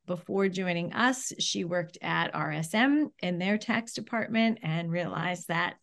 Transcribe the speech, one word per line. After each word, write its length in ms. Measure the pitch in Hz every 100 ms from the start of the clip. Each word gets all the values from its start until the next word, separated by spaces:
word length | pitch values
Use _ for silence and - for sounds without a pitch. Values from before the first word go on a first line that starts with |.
| -
Before 420 | 175 - 196 196
joining 440 | 185 185 170 175
us, 380 | - 240 262 - -
she 260 | - 202
worked 360 | 175 180 170 -
at 320 | 170 165 170
R 180 | 156 151
S 220 | 156 160
M 380 | 214 262 294 302 -
in 160 | 180 175
their 220 | 185 214
tax 340 | 214 233 233
department 640 | - 220 233 226 226 226 226
and 280 | 160 160 170
realized 560 | 170 170 185 165 180 -
that 260 | 170 175 -